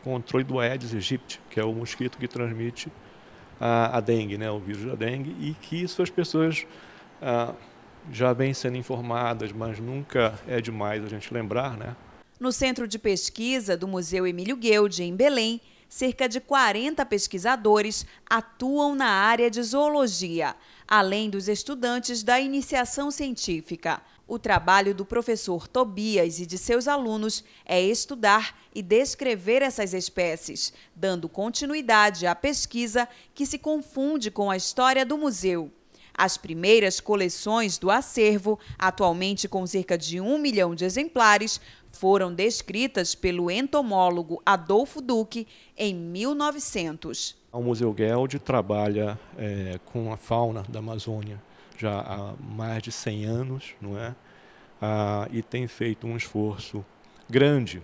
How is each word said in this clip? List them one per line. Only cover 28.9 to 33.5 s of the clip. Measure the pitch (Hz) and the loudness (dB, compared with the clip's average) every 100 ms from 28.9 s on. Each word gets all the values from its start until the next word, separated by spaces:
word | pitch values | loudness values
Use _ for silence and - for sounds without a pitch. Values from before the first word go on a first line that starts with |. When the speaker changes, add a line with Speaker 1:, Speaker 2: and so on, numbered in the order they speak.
| 214 269 - 269 214 180 240 | 4 4 0 -2 -2 2 2
Speaker 2:
essas | 277 - 202 | 2 0 -2
espécies, | 185 175 - 175 160 - - - - - - | -2 -4 -2 -2 -2 -6 -6 -6 -8 -20 -4
dando | 190 175 165 | -2 -2 -6
continuidade | - 208 233 285 302 247 220 208 180 175 | -6 -4 -4 -4 -4 4 6 6 4 0
à | |
pesquisa | 175 277 294 - 233 240 220 240 - - | 0 0 -2 -4 -4 -2 0 -2 -6 -20
que | - | -4
se | 277 | -2